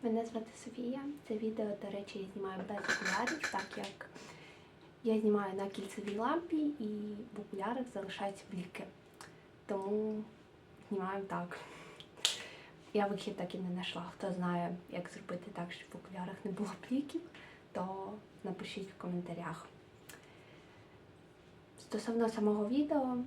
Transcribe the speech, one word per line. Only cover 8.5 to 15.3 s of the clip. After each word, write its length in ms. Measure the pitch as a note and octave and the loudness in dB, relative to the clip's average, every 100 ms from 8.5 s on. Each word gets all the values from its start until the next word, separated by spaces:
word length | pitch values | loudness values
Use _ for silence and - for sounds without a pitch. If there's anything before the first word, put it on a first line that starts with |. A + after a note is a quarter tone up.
бліки. 320 | F3+ F3 - - - - - - - - - - | -4 -4 -6 -10 -12 -20 -16 -16 -16 -20 -20 -2
Тому 580 | G3 G3 G#3+ G#3+ G#3+ G#3+ - - - - - - | 0 4 4 4 0 -4 -10 -20 -20 -20 -20 -2
знімаю 340 | G3 F#3 G3 | 0 2 0
так. 340 | G3 F3 F3 - - - - - - - - - - - - - - | 0 -2 -2 -6 -10 -14 -14 -14 -16 -2 -2 0 -6 -12 -16 -18 0
Я 140 | G#3+ G3+ | 4 4
вихід 300 | G3+ - G3+ | 2 -2 -2
так 180 | F3+ F#3 | -4 -2
і 20 | |
не 140 | F3+ | -2
знайшла. 320 | F3+ F3+ F3 E3+ - | -2 -2 -4 -6 -4
Хто 140 | G3 | -2
знає, 420 | F3+ F3+ F3 F3 F3+ - | 2 4 4 2 -2 -4
як 200 | F3+ F3 | -6 -6
зробити 380 | F#3+ - | -8 -6